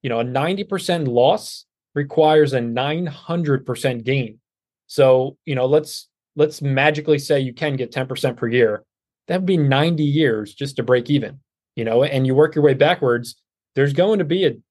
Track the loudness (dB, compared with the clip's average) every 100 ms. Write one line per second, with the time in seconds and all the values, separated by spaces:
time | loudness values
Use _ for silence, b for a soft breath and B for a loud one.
0 | -4 -4 -2 -2 -2 -4 -6 -6 -4 -2
1 | 0 2 4 2 -4 -18 _ _ _ -6
2 | -2 2 4 6 4 0 -2 -4 -4 -4
3 | -6 -10 -6 -4 0 -2 -2 -4 -4 -4
4 | -2 -2 -4 -12 _ _ _ _ _ 2
5 | 4 4 2 -8 -6 -2 2 0 0 -16
6 | -20 _ _ -2 -2 -2 -4 2 2 0
7 | 0 -2 0 -2 -2 -6 -6 -4 -6 -6
8 | -6 -4 -4 -2 -2 2 2 0 _ _
9 | _ _ -6 -4 0 0 2 2 2 0
10 | 0 2 0 0 -6 -10 -8 -6 0 0
11 | 2 -2 -2 -14 _ _ _ -8 0 0
12 | 2 0 0 2 2 4 2 4 2 2
13 | 0 -2 -4 -18 _ _ _ -2 0 2
14 | 0 0 -2 0 -2 -4 _